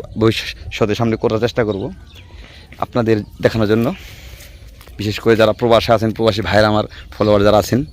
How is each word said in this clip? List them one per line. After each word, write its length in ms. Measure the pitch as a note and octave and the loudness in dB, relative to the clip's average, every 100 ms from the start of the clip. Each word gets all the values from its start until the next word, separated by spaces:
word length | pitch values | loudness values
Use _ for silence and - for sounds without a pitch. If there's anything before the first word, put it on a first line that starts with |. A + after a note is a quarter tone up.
| - - | -6 0
ভবিষ্যতে 760 | A2 - - - - - G#2 G#2 | 0 0 -6 -12 -12 -2 -2 0
সামনে 200 | A#2 A2 | -2 0
করার 240 | A#2 A2 | -2 0
চেষ্টা 240 | A#2+ - | -2 -2
করব 280 | G#2+ G2 C3 F#3+ - - - - - - - - | -2 -4 -8 -12 -20 -20 -20 -20 -20 -20 -20 -10
আপনাদের 400 | - B2 A2+ G#2+ - - | -6 -2 0 0 -2 -2
দেখানোর 260 | A#2 A2+ G#2 | -2 0 2
জন্য। 260 | A2 A#2+ F#3+ - - - - - - - - - - | 2 0 -6 -12 -20 -20 -20 -20 -20 -20 -20 -18 -8
বিশেষ 220 | G#2 G2+ | -6 -2
করে 160 | A#2+ A2 | 2 4
যারা 180 | A2 | 4
প্রবাসে 400 | G#2 A#2+ A2+ A2+ | 2 2 2 4
আছেন, 180 | A2 A2+ | 2 0
প্রবাসী 300 | G2 A2+ G#2 | 0 0 0
ভাইরা 260 | F2+ G2+ G#2+ | 0 2 2
আমার, 160 | G#2+ - - - | 2 -4 -10 -14
ফলোয়ার 320 | - G#2 G#2 | -2 2 4
যারা 140 | G#2 G#2 | 4 4
আছেন, 280 | - B2 D3+ | 2 -2 -2